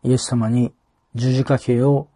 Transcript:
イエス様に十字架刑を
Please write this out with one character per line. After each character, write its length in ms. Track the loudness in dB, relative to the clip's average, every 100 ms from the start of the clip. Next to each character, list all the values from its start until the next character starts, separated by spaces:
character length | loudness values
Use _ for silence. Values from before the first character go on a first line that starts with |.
イ 100 | -2
エ 40 | -2
ス 100 | 0
様 220 | -2 0
に 240 | 0 -2 -4 _ _ _ -4
十 160 | 0
字 140 | 0 0
架 120 | 0
刑 260 | 0 0
を 240 | 2 0 -2